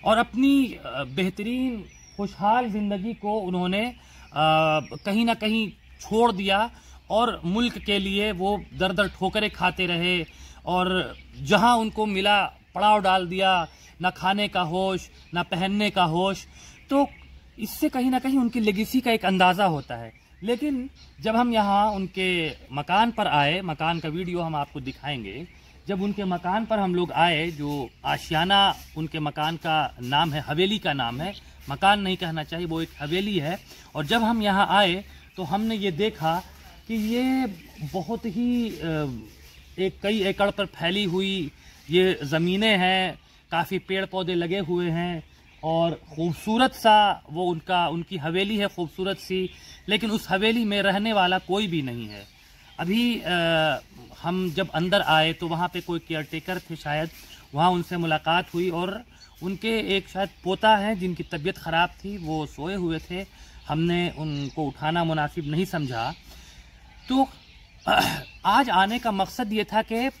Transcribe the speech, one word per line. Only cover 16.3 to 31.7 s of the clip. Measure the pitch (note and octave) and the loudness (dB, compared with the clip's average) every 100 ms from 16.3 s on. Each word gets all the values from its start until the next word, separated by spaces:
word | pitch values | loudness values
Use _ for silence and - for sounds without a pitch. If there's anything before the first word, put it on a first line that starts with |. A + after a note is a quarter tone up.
| G3 - - - - - | -2 -10 -20 -20 -20 0
तो | C#4 C#4 - - - - - | 2 2 -2 -20 -20 -20 -10
इससे | G#3+ - D4+ | -10 -2 -2
कहीं | C4 B3+ | 2 2
ना | B3+ | 2
कहीं | C4 C4+ | 2 2
उनकी | A#3+ B3 | 2 2
लेगेसी | G#3+ G3 A3 C4 | 2 2 0 0
का | B3 | 2
एक | A3 F#3+ | 2 2
अंदाज़ा | F#3 F3+ F3+ G3 | 6 6 6 2
होता | D3+ - A#2+ | 2 -4 -10
है। | A#2 - _ - | -10 -16 _ -10
लेकिन | G3 A#3+ D4+ C4+ C4 - - - | -4 -2 0 -2 -6 -14 -20 -8
जब | D3 A3 | 0 2
हम | A#3+ | 4
यहाँ | A3+ G3+ G3+ G#3+ | 4 4 4 4
उनके | G3+ F#3 - F#3 F3+ D#3+ B2+ - | 0 -4 -2 0 2 0 -4 -8
मकान | C3+ D3 F#3 A#3 | -8 0 2 2
पर | A3+ G3+ | 2 2
आए, | D3 C#3+ F3 | 4 4 2
मकान | F#3+ D3+ D#3+ E3+ | -2 -2 0 0
का | D#3+ | -2
वीडियो | D#3 F3+ F3 | -4 -4 -2
हम | E3 D#3 | -2 -4
आपको | C#3+ D3 | -4 -8
दिखाएंगे, | C3 - C#3 C#3 G2+ G#2+ F3 - - - - | -10 -10 -8 -6 -8 -10 -14 -18 -20 -20 -6
जब | G3 | -4
उनके | G3+ G#3 | -2 -2
मकान | F#3+ F3+ F3 G3+ A3+ | -2 -2 -2 -2 0
पर | A3 | 0
हम | F#3+ F3 | 0 0
लोग | F3 | 0
आए, | C#3+ E3+ D#3 E3 | 2 2 2 -2
जो | D#3 D3 C#3+ A#2 - C3+ | -4 -6 -4 -6 -8 -4
आशियाना | C#3+ - D#3 F3 G3 G3 D#3+ - D#3 | -4 -2 0 4 6 6 2 -8 -8
उनके | D#3 D#3+ | -6 -4
मकान | D3+ D3+ D#3 E3 | -6 -2 -4 -4
का | E3 D#3 C3+ - | 0 0 0 -4
नाम | B2 C#3+ E3 | -2 2 2
है, | D3 | -2
हवेली | C#3 D3 F#3+ G#3+ | -4 0 0 0
का | F3+ | -2
नाम | C#3 A#2+ A#2+ | -2 -2 -4
है, | F3 G3+ - - | -8 -10 -18 -20
मकान | - | -10